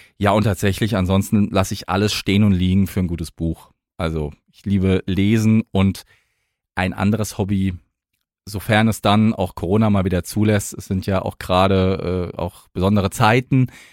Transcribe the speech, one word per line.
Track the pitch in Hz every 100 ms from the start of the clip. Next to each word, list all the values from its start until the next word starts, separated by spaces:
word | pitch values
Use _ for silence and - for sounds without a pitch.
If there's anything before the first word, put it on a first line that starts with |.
| - -
ja, | 101
und | 104
tatsächlich, | 104 92 101 92 107 104
ansonsten | 92 95 98 107 101
lasse | 95 92
ich | 101 -
alles | 95 104
stehen | - - 98
und | 107
liegen | 92 92 95 95
für | -
ein | 90
gutes | 82 85
Buch. | - 82 80 - _ _ -
Also | 82 80 73 - _
ich | _
liebe | 98 98 95 95 -
Lesen | 90 101 113 110 110 -
und | 95 98 85 - _ _ _ _ _ _
ein | - 92
anderes | - 98 107 104 -
Hobby, | 98 101 95 87 _ _ _ _ _ _
sofern | - 101 - 107 113
es | 104
dann | 107 104 110
auch | - 90
Corona | - 85 104 110
mal | 101
wieder | 92 90
zulässt, | - 107 107 104 - -
es | -
sind | 95 98
ja | 92
auch | 98 -
gerade, | - 90 98 95 92 95 87 90 87
äh, | -
auch | 90 - _
besondere | 98 92 104 95
Zeiten, | - 110 123 127 131 127 - -